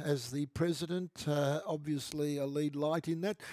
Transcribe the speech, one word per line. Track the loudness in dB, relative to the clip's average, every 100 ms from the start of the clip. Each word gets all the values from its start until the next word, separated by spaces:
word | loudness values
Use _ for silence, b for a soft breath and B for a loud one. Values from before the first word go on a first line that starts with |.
as | 0 0 0
the | -4 -4
president, | 2 2 2 -2 -2 -4 -4 0
uh, | 2 4 2 0
obviously | -2 0 -2 -2 -2 0 0
a | 0
lead | 0 0
light | 2 2 2 0
in | 0
that. | -2 -4 B